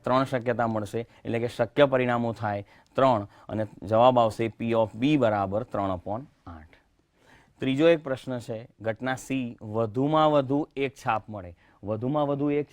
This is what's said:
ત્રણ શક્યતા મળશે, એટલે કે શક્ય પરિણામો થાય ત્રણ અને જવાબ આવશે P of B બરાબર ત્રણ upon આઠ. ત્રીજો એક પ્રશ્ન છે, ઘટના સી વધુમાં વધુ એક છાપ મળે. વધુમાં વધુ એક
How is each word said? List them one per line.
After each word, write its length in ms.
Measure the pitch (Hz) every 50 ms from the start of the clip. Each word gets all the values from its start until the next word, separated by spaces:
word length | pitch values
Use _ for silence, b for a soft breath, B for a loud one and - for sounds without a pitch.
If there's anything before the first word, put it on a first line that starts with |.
| -
ત્રણ 200 | 123 123 131 135 131
શક્યતા 400 | 135 127 113 123 120 110 120 113
મળશે, 340 | 110 110 104 101 - 117 117 b b b b
એટલે 140 | 113 113 117 113
કે 60 | 120 - -
શક્ય 280 | 120 113 - - 147 139 131
પરિણામો 400 | 127 127 123 123 120 120 117 113
થાય 300 | - 110 107 104 101 101 b b b b b _ -
ત્રણ 300 | 131 135 127 107 101 101 B B B B
અને 120 | 107 107 107 104 - - - 95
જવાબ 260 | 110 110 120 127 127 123
આવશે 280 | 117 110 104 - 120 110 - -
P 140 | 117 117 113 113
of 140 | 113 104 - 110
B 100 | 123 147 156 147 123
બરાબર 380 | 110 107 101 98 95 95 107 123 -
ત્રણ 220 | - 107 98 98 92 87
upon 280 | - 92 101 113 139 - _ _ _ 87
આઠ. 320 | 85 78 78 78 - _ _ _ _ _ _ _ b b b b b b b b b _
ત્રીજો 280 | - 131 131 135 156 165
એક 100 | 170 156 156 139
પ્રશ્ન 320 | 131 123 - 131 127 123 113 -
છે, 100 | 113 110 120 - _ _
ઘટના 360 | 104 110 110 - 123 131 131 127 -
સી 200 | - 135 135 127 117 117 - - 110 104
વધુમાં 560 | 113 113 110 104 127 135 147 156 156 156 156 151
વધુ 260 | 147 135 127 139 143 156 - _
એક 200 | 135 139 135 - - -
છાપ 260 | 127 110 - - -
મળે. 220 | 107 104 90 90 85 b b b b b -
વધુમાં 440 | 95 110 110 120 127 147 151 147 139
વધુ 200 | 143 139 143 147 147 147
એક 80 | 147 -